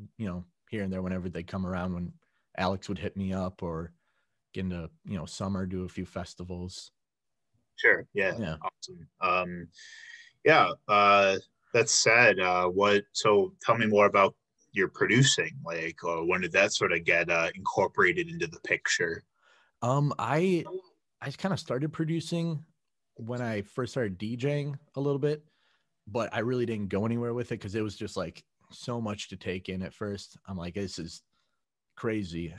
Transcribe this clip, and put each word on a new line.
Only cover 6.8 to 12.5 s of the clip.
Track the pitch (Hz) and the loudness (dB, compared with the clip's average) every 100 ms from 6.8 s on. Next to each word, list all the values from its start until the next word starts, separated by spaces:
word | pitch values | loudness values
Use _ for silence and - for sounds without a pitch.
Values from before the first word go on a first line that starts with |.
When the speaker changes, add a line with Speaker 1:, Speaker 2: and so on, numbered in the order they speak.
| - _ _ _ _ _ _ _ _ - | -18 _ _ _ _ _ _ _ _ 0
Speaker 2:
Sure. | 120 90 - | 2 2 0
Yeah. | 104 95 110 | -2 -2 -2
Speaker 1:
Yeah. | 92 78 | -6 -6
Speaker 2:
Awesome. | 95 - - 90 80 _ | -8 -10 -18 -18 -20 _
Um, | 92 90 87 87 87 - - - - - - _ | 0 0 -2 -8 -12 -18 -20 -20 -20 -20 -20 _
yeah. | 143 156 92 - - | 4 6 4 0 2
Uh, | 104 101 101 98 95 - _ _ | 6 8 8 6 2 -4 _ _
that | 117 110 | 2 4
said, | - - 113 120 95 | 4 6 8 8 6
uh, | 92 | 2